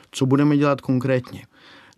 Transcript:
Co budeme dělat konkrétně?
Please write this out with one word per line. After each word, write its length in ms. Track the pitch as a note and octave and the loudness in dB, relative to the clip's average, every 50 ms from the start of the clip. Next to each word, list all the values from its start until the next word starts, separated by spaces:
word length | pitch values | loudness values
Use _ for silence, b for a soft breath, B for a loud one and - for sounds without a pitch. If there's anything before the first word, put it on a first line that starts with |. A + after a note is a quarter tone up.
| B B | B B
Co 160 | - - C3+ | -6 -2 0
budeme 300 | C3 C#3 C#3 D3 D3+ D3 | 2 2 2 4 2 2
dělat 240 | C#3+ D3 C#3+ C#3 C3+ | 2 2 0 0 -2
konkrétně? 680 | - - C3 B2+ B2+ C3+ C3 B2+ B2 - - G#2 G#2+ - B B B B B B B B B | -2 -2 -2 0 0 0 -2 -2 -2 -6 -16 -18 -18 -20 B B B B B B B B B